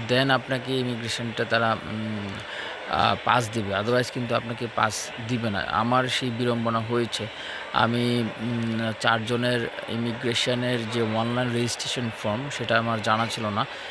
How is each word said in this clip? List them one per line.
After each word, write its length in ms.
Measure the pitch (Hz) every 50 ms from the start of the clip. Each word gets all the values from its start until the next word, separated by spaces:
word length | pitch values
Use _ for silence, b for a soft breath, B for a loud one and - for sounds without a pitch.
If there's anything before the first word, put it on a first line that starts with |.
| 117 113
then 220 | 123 127 135 139
আপনাকে 480 | 131 123 123 - 135 123 117 127 131 131
ইমিগ্রেশনটা 680 | 123 123 120 113 117 113 - - 117 117 107 - 117
তারা, 320 | 107 117 113 117 113 113 110
উম, 460 | - 80 107 107 110 110 107 104 101 98 95 101 - B B B B B B B B -
আহ, 260 | - - - 110 104 - -
পাস 260 | 113 117 123 117 107
দিবে, 240 | 113 113 101 98 98
otherwise 380 | 98 107 117 123 123 123 -
কিন্তু 220 | - 131 123 117 117
আপনাকে 320 | 117 113 117 120 - 120 113 -
পাস 360 | 113 110 110 107 - - - - - 117 113
দিবে 220 | 123 117 117 110
না। 80 | 101 92
আমার 500 | 62 - - 101 113 120 123 127 127 127
সেই 220 | - - 131 123
বিড়ম্বনা 480 | 117 117 123 123 120 117 113 117 113 113
হয়েছে। 480 | 110 113 120 120 117 110 - - 104 104 B B B B B B B B
আমি, 520 | B - 117 113 120 120 120 120 120 120 113 107 - -
উম, 520 | 110 120 120 117 113 113 113 113 113 110 107 -
চারজনের 680 | - 117 113 113 110 107 123 120 123 123 123 120 117 - - - - -
ইমিগ্রেশনের 1000 | 113 117 117 120 110 117 127 117 117 - - 131 123 123 123 123 123 120 113 107
যে 120 | 117 117
অনলাইন 500 | 113 110 110 113 113 117 120 123 127 123
রেজিস্ট্রেশন 580 | 117 120 120 117 - - - - - 131 123 113
ফর্ম, 400 | 107 - - 110 104 120 139 143
সেটা 280 | - - 120 110 113 113
আমার 240 | 113 117 113 110
জানা 240 | 101 113 110 110 117
ছিল 200 | 110 - 120 113
না। 200 | 107 101 107 - - B B B B